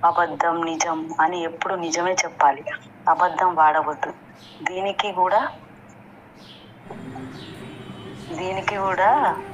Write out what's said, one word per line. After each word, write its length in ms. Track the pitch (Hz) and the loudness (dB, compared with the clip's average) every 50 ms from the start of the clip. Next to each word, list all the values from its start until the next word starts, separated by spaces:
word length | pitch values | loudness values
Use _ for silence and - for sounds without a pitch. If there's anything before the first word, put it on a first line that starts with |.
| - | 4
అబద్ధం, 580 | 175 165 170 175 160 151 143 - 170 165 170 165 | 4 4 4 0 0 0 0 2 2 2 0 -2
నిజం 460 | 165 165 160 170 170 165 160 160 160 165 - | -2 -2 -2 -2 -2 -2 -4 -4 -8 0 2
అని 220 | 156 175 180 175 165 | 2 2 2 0 -4
ఎప్పుడు 320 | 165 165 - - 185 190 | -4 -6 -6 -4 -4 -4
నిజమే 360 | 180 170 165 - 175 170 185 | -2 -2 -4 -2 0 0 0
చెప్పాలి, 520 | - 269 - - - - - - - - - - - - - - - - - - | 0 0 -2 -4 0 4 4 4 4 2 -4 -8 -10 -10 -12 -16 -20 -4 2 2
అబద్ధం 460 | 165 160 175 180 165 - 185 180 175 | 4 4 4 2 2 2 2 2 4
వాడవద్దు. 580 | 165 160 156 156 156 151 147 151 - - - - - - - - - - - - - 156 | 6 4 6 6 4 0 0 -2 -4 -4 -8 -8 -12 -16 -20 -20 -20 -20 -20 -18 -8 -6
దీనికి 480 | - 180 185 190 202 196 - - 208 | -6 -4 -2 -2 -2 -2 -2 -4 -4
కూడా, 380 | 190 - 180 185 190 214 269 302 - - - - - - - - - - - - - - - - - - - - - - - - - - - - - - - 127 131 131 131 131 - - - - - - - - - - - - - - - - - - - - 170 | 0 0 2 4 4 2 2 0 -6 -10 -18 -20 -20 -20 -20 -20 -20 -20 -20 -20 -20 -20 -20 -20 -20 -20 -20 -20 -20 -20 -20 -20 -20 -20 -18 -16 -14 -14 -14 -12 -12 -12 -12 -12 -14 -14 -14 -14 -14 -14 -14 -14 -14 -14 -14 -14 -14 -14 -14 -14 -14 -14 -12 -10 -8
దీనికి 440 | 160 180 185 190 190 190 - 208 202 | -6 -6 -4 -4 -2 -2 -2 -2 0
కూడా 600 | 196 190 185 185 185 208 247 294 277 - 170 - 196 - | 0 0 2 6 6 6 6 6 4 2 0 0 -6 -12